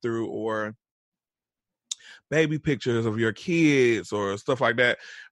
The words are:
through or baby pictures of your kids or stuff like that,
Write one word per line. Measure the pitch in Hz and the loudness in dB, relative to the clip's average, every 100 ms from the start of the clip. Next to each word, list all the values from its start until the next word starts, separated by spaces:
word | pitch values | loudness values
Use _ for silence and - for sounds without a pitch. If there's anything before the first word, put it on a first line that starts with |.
through | 120 113 110 | -4 -4 -4
or | 107 110 110 107 107 _ _ _ _ _ _ _ _ _ _ _ - - - _ | -6 -4 -4 -6 -10 _ _ _ _ _ _ _ _ _ _ _ -16 -16 -20 _
baby | 151 156 156 | 0 2 0
pictures | 160 131 127 117 113 | -2 -2 0 0 0
of | 110 | 0
your | 113 | -2
kids | 101 - 170 151 139 120 110 90 | -2 -2 2 4 6 4 2 -2
or | 104 98 101 | -4 -2 -4
stuff | - 127 | -4 0
like | 120 117 | 2 2
that, | 123 - - - - | 2 0 -6 -20 -10